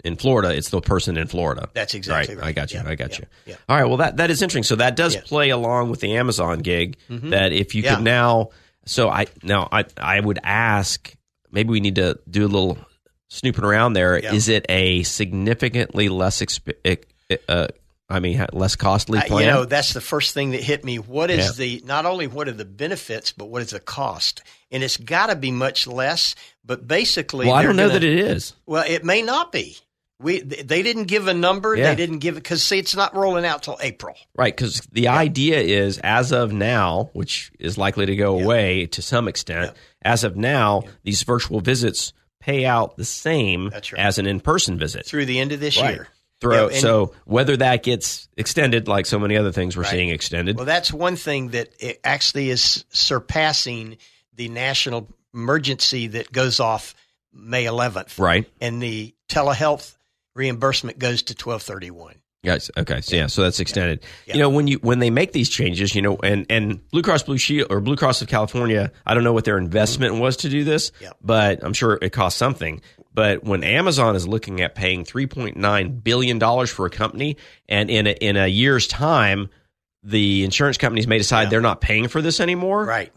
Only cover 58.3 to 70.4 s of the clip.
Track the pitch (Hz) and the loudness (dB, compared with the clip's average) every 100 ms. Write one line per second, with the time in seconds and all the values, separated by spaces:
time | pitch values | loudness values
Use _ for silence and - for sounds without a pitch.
58.3 | 87 110 _ 120 117 120 110 110 - - | 2 0 _ -6 -4 -6 -8 -10 -16 -4
59.3 | 160 143 127 156 147 - - _ _ _ | 0 0 2 0 0 -4 -20 _ _ _
60.3 | - 135 120 135 131 120 120 127 120 - | -6 -6 -2 0 0 -4 -4 -2 -2 -4
61.3 | 110 - 113 - 98 90 85 80 - _ | -10 -8 -8 -8 -12 -12 -16 -20 -20 _
62.3 | _ 90 85 - - 82 65 - 87 73 | _ -2 -2 -2 -4 -4 -4 -2 0 0
63.3 | - 92 - 87 - 87 80 - - - | 2 0 0 -4 -2 -2 -4 -8 -20 -4
64.3 | - 143 139 143 135 117 123 120 120 190 | 2 4 4 2 2 2 2 4 2 2
65.3 | 151 120 - 98 87 98 101 101 98 98 | 0 0 0 -2 0 0 0 0 0 0
66.3 | 101 - 113 104 98 - 165 208 160 - | 0 0 0 0 -4 -4 -2 2 0 0
67.3 | 135 - 147 - 101 104 139 139 123 110 | -2 0 0 0 0 0 0 2 0 0
68.3 | 117 107 123 120 107 98 - - 117 120 | 0 0 0 0 2 0 -4 0 2 4
69.3 | 113 110 101 90 101 107 127 127 110 127 | 2 2 0 2 2 2 2 0 2 0
70.3 | 127 | 0